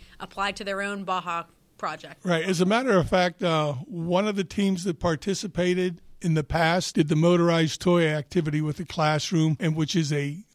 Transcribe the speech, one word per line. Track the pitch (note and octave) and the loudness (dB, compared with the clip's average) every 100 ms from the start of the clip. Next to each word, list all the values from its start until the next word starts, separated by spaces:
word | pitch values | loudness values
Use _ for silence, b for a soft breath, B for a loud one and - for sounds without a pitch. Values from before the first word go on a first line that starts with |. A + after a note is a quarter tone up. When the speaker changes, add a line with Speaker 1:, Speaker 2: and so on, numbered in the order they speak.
| B B | B B
Speaker 1:
apply | F#3 - G3 | -12 -6 -6
to | G3+ | -6
their | G3+ G3 | -6 -6
own | G3+ G3+ | -6 -6
Baja | F#3+ F#3 E3+ E3+ E3 _ _ _ | -6 -6 -4 -6 -8 _ _ _
project. | F#3 D#3 D3+ - | -10 -10 -14 -8
Speaker 2:
Right. | F#3 E3 | -2 0
As | F3+ E3+ | 0 0
a | F#3 | 2
matter | A3+ C4 F#3+ | 2 4 2
of | C3 | 4
fact, | F#3+ F3+ - | 2 2 0
uh, | F3+ D#3+ D3+ | 0 0 0
one | C3 E3+ F3 E3 F3 G#3+ | -4 -8 -8 -2 0 0
of | G3+ | -2
the | |
teams | F#3 - G3 F#3+ | -4 0 0 0
that | F#3 E3 | -2 -4
participated | F3 D#3 - F#3+ G3+ E3+ F3+ F3+ F#3 E3+ - - | -2 -2 -2 -4 -4 -2 0 0 -2 -4 -14 -6
in | F3+ | -2
the | D#3+ | 0
past | D3 E3 E3 F3+ - - | 0 0 2 2 0 0
did | D3+ | 2
the | |
motorized | D#3 E3+ F3 E3+ E3 D#3+ - | 4 4 4 4 4 2 0
toy | F3+ F3 D#3+ | 2 4 4
activity | D3+ C#3 F#3 D#3 D3+ | 0 -2 -2 0 0
with | D3+ C#3+ | -2 -4
the | F3 | -8
classroom, | - D3+ D3+ - E3 D#3 D3+ | -2 0 0 0 2 2 2
and | E3+ D#3 | 0 0
which | D#3+ | 0
is | - D3 | 0 0
a | D3 C#3+ D#3+ - | -2 -4 -8 -14